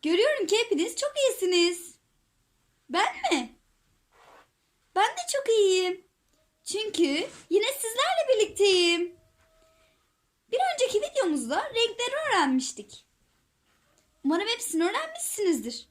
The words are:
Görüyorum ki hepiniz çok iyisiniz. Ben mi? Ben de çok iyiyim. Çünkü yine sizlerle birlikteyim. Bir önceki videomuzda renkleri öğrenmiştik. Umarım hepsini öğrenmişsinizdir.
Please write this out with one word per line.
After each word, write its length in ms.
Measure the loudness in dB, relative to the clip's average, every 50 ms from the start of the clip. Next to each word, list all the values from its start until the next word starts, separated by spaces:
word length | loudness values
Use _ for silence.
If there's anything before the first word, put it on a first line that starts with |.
| 0
Görüyorum 440 | 0 2 4 4 2 2 0 0
ki 120 | 0 2 0
hepiniz 380 | 2 0 0 0 0 -2 -4
çok 160 | -4 -4 -4 -2 0
iyisiniz. 760 | 0 0 0 0 -2 2 4 4 4 2 2 -4 -10 -18 -20 _ _ _ _ _ _ _ _ _ _ _ _ _ _ _ _ _ _ _
Ben 280 | -2 0 0 0 -2 -4 -2 0 0
mi? 260 | 0 -2 -6 -14 _ _ _ _ _ _ _ _ _ _ _ _ _ -20 -20 -20 -20 _ _ _ _ _ _ _ _ _ _ _
Ben 140 | 0 0 0
de 120 | 0 -6 -8 -4 -4
çok 160 | -4 0 2
iyiyim. 580 | 4 4 6 6 4 4 2 0 -2 -6 _ _ _ _ _ _ _ _ _ _ _ _ _
Çünkü 640 | -8 -6 -6 -6 -4 0 0 0 2 2 -2 -4 -6 -10 -16 -8 _
yine 160 | 0 0 0 0 -4
sizlerle 560 | -4 -8 -6 -2 -2 0 0 0 0 2 2
birlikteyim. 880 | 2 2 2 0 2 2 4 4 4 4 4 4 2 0 -2 -4 -8 _ _ _ _ _ _ _ _ _ _ _ _ _ _ _ _ _ _ _ _ _ _ _ _ _ _ _ -2
Bir 60 | 0 0 0 0
önceki 260 | 0 -2 0 0 -2
videomuzda 640 | -2 -2 -2 0 0 0 0 -2 -2 -2 -2 -2 -2
renkleri 500 | -2 0 0 0 0 0 -4 -4 -4 -2 -4 -2 0
öğrenmiştik. 760 | 2 2 2 2 2 0 -2 -4 -10 -12 -16 _ -20 -20 _ _ _ _ _ _ _ _ _ _ _ _ _ _ _ _ _ _ _ _ _ _ _ _ _
Umarım 240 | 0 0 0 0 -2
hepsini 360 | -4 -4 -6 -4 -2 0 0
öğrenmişsinizdir. 1040 | 0 0 -2 -6 -6 -10 -10 -8 -8 -4 -2 0 0 0 0 -2 -8 -10 -12 -16 _